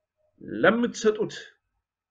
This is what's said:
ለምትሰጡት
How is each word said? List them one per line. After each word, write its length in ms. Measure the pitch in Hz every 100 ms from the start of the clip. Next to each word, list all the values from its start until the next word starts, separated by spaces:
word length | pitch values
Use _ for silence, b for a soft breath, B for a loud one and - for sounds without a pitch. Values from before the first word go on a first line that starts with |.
| _ _ _ _ -
ለምትሰጡት 800 | 98 165 233 240 - 214 214 185 - - _ _ _ _ _ _